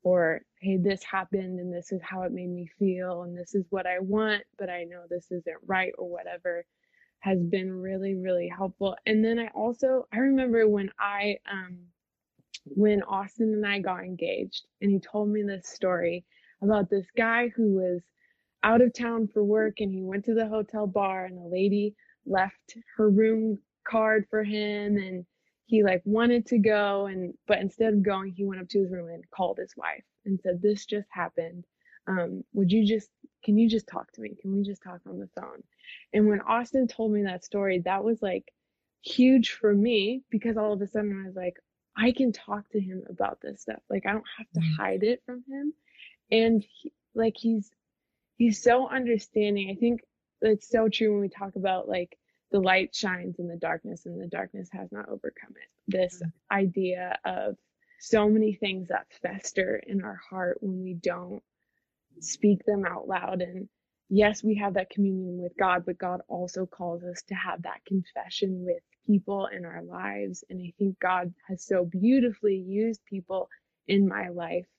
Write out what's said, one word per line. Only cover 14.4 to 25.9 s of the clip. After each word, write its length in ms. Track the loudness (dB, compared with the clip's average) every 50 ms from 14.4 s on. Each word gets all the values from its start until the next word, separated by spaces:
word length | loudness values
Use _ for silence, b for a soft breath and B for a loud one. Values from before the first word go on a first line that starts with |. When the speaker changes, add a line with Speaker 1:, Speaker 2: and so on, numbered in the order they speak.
| -4 -6 -8 -12 -14 _ _ _
Speaker 1:
and 100 | 2 2
he 80 | 2 2
told 300 | 0 -2 -2 0 0 2
me 140 | 0 0 -2
this 240 | -2 -6 -8 -12
story 580 | -16 -8 -2 0 0 2 2 0 -2 -2 -4 -10 b b b b b b b
about 280 | 2 2 2 2 2 2
this 160 | 0 -2 -2 _ _
guy 320 | 0 2 2 2 2 2 0 0
who 200 | 2 4 4 4
was 260 | 2 2 0 -2 -2 -6 _ _ _ _ _ _ _ _ _ _ _ 4
out 180 | 6 8 8
of 120 | 6 6 4
town 340 | -2 -4 -2 0 -2 -2
for 160 | 0 _ 0 2
work, 360 | 4 4 2 2 0 -2 -2
and 140 | -4 -4 -4
he 80 | -4
went 240 | -6 -4 -4 -4 -2
to 80 | 0 0
the 140 | 0 0
hotel 400 | 0 -2 -4 -4 -4 -4 -4 -4
bar, 380 | 0 0 0 0 0 0 -2 -6
and 120 | -8 -10
a 100 | -14 -8
lady 480 | -4 0 2 4 4 4 4 2 0 -4 b b b b b _
left 500 | 0 2 2 2 0 -2 _ _ -20 -20 -20 -20 _ 0
her 120 | 4 6 6
room 500 | 8 8 6 6 4 2 2 0 -2 -4 _ _ _ _ _
card 380 | -2 0 2 4 4 4 2 2 _
for 140 | -2 -2 -2
him, 540 | 0 -2 -2 -2 -2 -4 -4 0 0 0
and 280 | 0 0 -4 -8 -10 -12 _ _ _ _ _ _ _ _
he, 160 | _ 4 6 6
like, 180 | 6